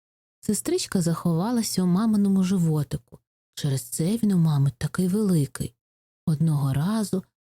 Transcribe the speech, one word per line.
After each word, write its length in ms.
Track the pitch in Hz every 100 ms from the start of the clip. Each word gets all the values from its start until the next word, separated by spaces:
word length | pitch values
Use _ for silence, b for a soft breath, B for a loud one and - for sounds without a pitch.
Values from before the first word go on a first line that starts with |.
| _ _ _ _
Сестричка 640 | - 202 - 359 - 190
заховалася 800 | 170 165 175 160 214 240 214 -
у 40 | 185
маминому 580 | 175 226 208 202 190
животику. 760 | 185 196 160 151 143 151 - - _ _ _
Через 280 | - 147 135
це 340 | - - 165 233
він 160 | 214
у 60 | 180
мами 340 | 160 143 139 -
такий 300 | 147 - 185
великий. 680 | 208 208 170 139 - - - _ _ _ _ -
Одного 460 | 147 160 147 139
разу 520 | 135 170 226 202 190 - _ _